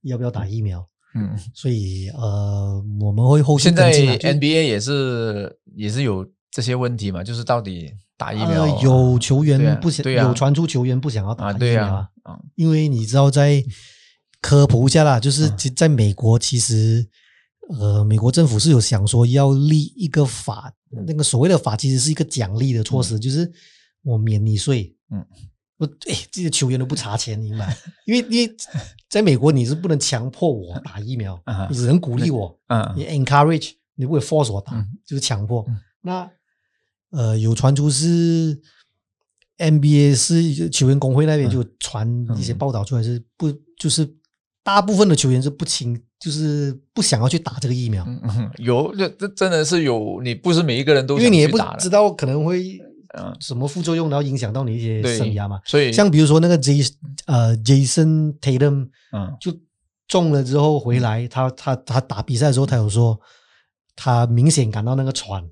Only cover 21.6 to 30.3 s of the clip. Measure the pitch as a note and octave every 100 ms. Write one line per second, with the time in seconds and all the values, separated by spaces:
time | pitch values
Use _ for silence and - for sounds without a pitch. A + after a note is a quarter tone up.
21.6 | - G#2+ C3+ C3 C3+ D#3 D#3+ - G2+ G#2+
22.6 | C3+ A#2 G#2+ - - A2 A#2+ C#3 F3 -
23.6 | _ _ _ _ C#3+ A2+ A2 G#2+ A2 G#2+
24.6 | - B2+ F#2 _ _ G2+ - _ - _
25.6 | _ _ D3+ _ - D3+ - - F3 -
26.6 | C3+ C3 C3 C#3+ A2+ G#2+ - G#2+ A2 G#2+
27.6 | F#2+ - - _ - A#3+ A#3+ A3+ A#3 A3
28.6 | - D3 - - _ G3+ G#3 C3 C#3 C#3+
29.6 | A#2 D3+ F3+ D3+ - B2 B2